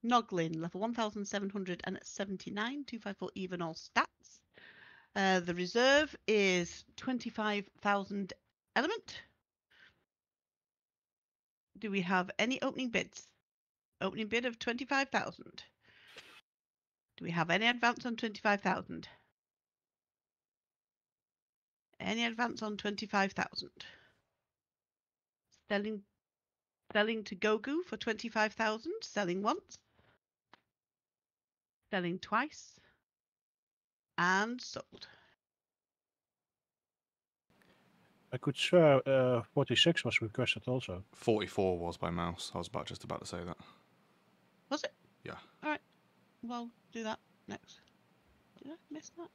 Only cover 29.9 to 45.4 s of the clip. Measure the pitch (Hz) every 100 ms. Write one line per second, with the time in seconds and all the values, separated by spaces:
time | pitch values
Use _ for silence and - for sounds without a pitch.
29.9 | _ _ _ _ _ _ - _ _ _
30.9 | _ _ _ _ _ _ _ _ _ _
31.9 | 202 175 180 - 214 294 - - - _
32.9 | _ _ _ _ _ _ _ _ _ _
33.9 | _ _ - 175 190 220 247 - - -
34.9 | - - - _ _ _ _ _ _ _
35.9 | _ _ _ _ _ _ _ _ _ _
36.9 | _ _ _ _ _ _ _ _ _ _
37.9 | _ _ _ _ 127 - 135 - 180 160
38.9 | 135 135 135 127 123 113 - 135 123 -
39.9 | 165 127 - 113 101 123 - - 127 -
40.9 | 90 - - - 110 95 - 95 90 85
41.9 | 85 87 85 87 87 - 92 87 - -
42.9 | 90 - 80 - 87 87 85 - - _
43.9 | _ _ _ _ _ _ _ _ 294 -
44.9 | _ _ _ - -